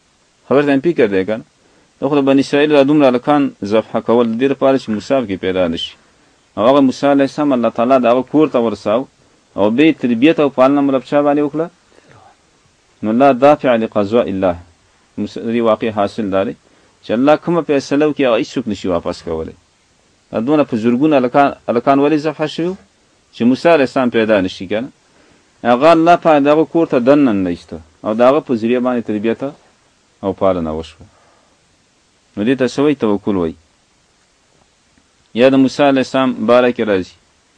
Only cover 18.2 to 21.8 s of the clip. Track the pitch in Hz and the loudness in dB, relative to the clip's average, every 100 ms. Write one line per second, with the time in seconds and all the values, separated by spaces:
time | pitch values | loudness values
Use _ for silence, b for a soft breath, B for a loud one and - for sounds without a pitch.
18.2 | 131 113 156 135 110 101 95 85 87 87 | 0 0 -2 -6 -6 -6 -4 -4 -4 -10
19.2 | 85 80 82 - _ _ _ _ _ _ | -8 -8 -10 -14 _ _ _ _ _ _
20.2 | - 110 120 151 139 117 117 120 156 143 | -10 -6 -2 0 0 -2 -2 0 0 0
21.2 | 123 143 139 - - 117 | 0 0 0 -2 -4 -2